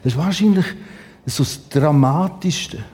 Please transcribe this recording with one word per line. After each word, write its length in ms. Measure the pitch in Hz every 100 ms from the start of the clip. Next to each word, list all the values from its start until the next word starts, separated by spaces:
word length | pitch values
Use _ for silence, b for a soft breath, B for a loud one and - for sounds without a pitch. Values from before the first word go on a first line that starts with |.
Das 100 | 127
ist 60 | 120
wahrscheinlich 460 | 180 180 208 190 - - B B B B -
so 180 | -
das 260 | 135 - -
Dramatischste. 1120 | 143 151 143 135 147 190 185 185 151 - 110 110